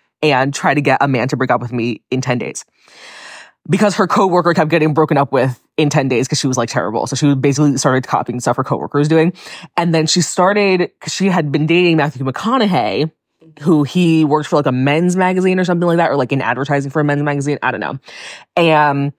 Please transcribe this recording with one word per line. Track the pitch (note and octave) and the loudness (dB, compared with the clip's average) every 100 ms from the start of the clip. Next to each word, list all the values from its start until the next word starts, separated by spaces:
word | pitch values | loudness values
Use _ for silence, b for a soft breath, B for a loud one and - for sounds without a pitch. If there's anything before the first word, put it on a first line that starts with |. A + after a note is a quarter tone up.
| _ _ | _ _
and | D#3 C3 C3+ | 0 2 0
try | C#3 F3 | -2 0
to | C#3+ | 0
get | C3+ C3 | 0 0
a | C#3 | 0
man | B2+ B2+ | 0 -2
to | B2+ | -2
break | B2+ | 0
up | A#2+ | -2
with | A#2 | -2
me | A#2+ A#2 - - | -4 -4 -6 -6
in | C3 | -4
ten | C3 B2 | -2 -4
days." | C2+ - - B B B B B B B B B - | -6 -10 -18 B B B B B B B B B -4
Because | F3 G#3 - | 2 2 2
her | F#3 | 0
coworker | - G#3+ F3 E3+ | 2 2 2 2
kept | E3+ D#3 | 2 2
getting | D#3+ D#3 | 2 2
broken | D3+ D#3 C#3+ | 2 2 2
up | C#3 | 2
with | C3+ C3 B2 _ - | 0 0 -4 _ -2
in | D3 | 0
ten | D3 C3+ | 0 0
days | A#2+ B2+ | 0 -2
'cause | - | -2
she | C#3 | -2
was, | B2 | -2
like, | A#2 | -2
terrible. | - F2 G#2+ - | -2 -4 -4 -4
So | - | 0
she | D3 | 0
basically | C3+ C#3 C#3 D3+ B2+ | 2 0 2 2 2
started | C#3 C3 - | 0 0 0
copying | G2+ - A#2+ | -4 -4 -4
stuff | B2 B2 | -2 -2
her | |
coworker | C3 G2+ D2+ C#3+ | -2 -4 -2 -2
was | D3+ | 2
doing. | D#3+ E3 B B B B - | 2 2 B B B B -4
And | E3+ | 0
then | D#3+ D#3+ | 0 2
she | F3+ | 0
started, | D#3+ - F#3 G#3 G3+ F#3 F3 - | 0 0 2 2 2 0 -2 -6
'cause | - | -10
she | - F#3+ | -2 0
had | F3 D3+ | 0 0
been | C#3+ D3+ | 0 2
dating | E3+ F3+ D#3+ | 2 2 2
Matthew | D3 B2+ C3 | 0 -2 -6
McConaughey, | - G#3+ C4 G#3 D#3 G#2+ G2 D#3 - _ _ D#3+ - | -4 -2 0 2 0 0 -2 -4 -6 _ _ -20 -6
who | D3 D#3 | 2 2
he | C#3 F3+ F3 D#3+ | 2 2 2 4
worked | D#3 D3+ D3 | 2 0 0
for, | D#3 | 0
like, | C#3+ | 0
a | |
men's | B2+ C3+ D3+ F3+ F3+ | 0 0 2 0 0
magazine | F#3 F#3 F#3 F#3 | 0 0 0 0
or | |
something | F3+ F3 F3 | 0 0 2
like | E3+ | 2
that, | E3 | 2
or, | C#3+ | 0
like, | B2+ | -2
in | C3+ | -2
advertising | G#2 B2 C#3 C#3+ C#3 | -2 -4 -2 -4 -2
for | D#3 | -2
a | |
men's | D3 C#3+ | 0 0
magazine. | D3 C#3+ C#3 C#3+ | -2 -2 -4 -4
I | B2+ | -4
don't | A2 | -4
know. | C#2 C3+ B B B B B - | -6 -10 B B B B B 0
And | E3+ D#3 D3 C#3+ C#3+ | 2 4 2 0 -2